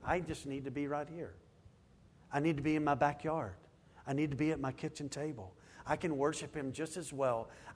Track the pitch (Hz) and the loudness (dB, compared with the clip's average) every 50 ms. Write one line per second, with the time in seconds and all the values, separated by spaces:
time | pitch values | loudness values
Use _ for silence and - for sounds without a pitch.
0 | - 131 160 185 170 156 143 - - 143 139 139 131 135 123 143 143 139 147 147 | -2 0 0 0 0 -2 -6 -6 -6 -6 -6 -4 -6 -4 -2 -2 -2 0 0 -2
1 | 147 156 160 170 151 90 92 - - - - - - - - - - - - - | -2 -4 -8 -8 -10 -10 -10 -14 -20 -20 -20 -20 -20 -20 -20 -20 -20 -20 -20 -20
2 | - - - - - - - 143 147 165 160 139 139 156 156 156 151 143 143 120 | -20 -20 -20 -20 -10 -4 0 2 4 4 2 2 2 4 4 4 4 4 4 6
3 | 147 147 143 - - 156 156 160 127 98 92 - - - - - - - - - | 4 4 2 0 0 0 0 0 -2 -4 -6 -10 -16 -20 -20 -20 -20 -20 -20 -10
4 | - 139 139 143 156 147 139 127 151 156 160 139 135 135 131 - - 156 156 - | -4 -2 0 2 2 2 2 2 2 2 2 2 0 -4 -4 -4 -6 -6 -6 -6
5 | 147 139 - 143 147 156 143 120 95 92 - - - - - - - - 151 151 | -8 -6 -4 -4 -4 -4 -4 -6 -10 -12 -14 -18 -20 -20 -20 -8 0 0 2 2
6 | - 170 151 135 139 151 156 - 160 131 - 151 135 135 127 135 160 156 - 185 | 2 2 4 4 4 4 2 0 -4 -6 -6 -4 -4 -4 -2 -4 -4 -4 -4 -6
7 | 156 - 147 131 135 127 120 113 113 - - - - - - | -8 -6 0 2 4 4 4 2 0 -4 -10 -16 -18 -8 2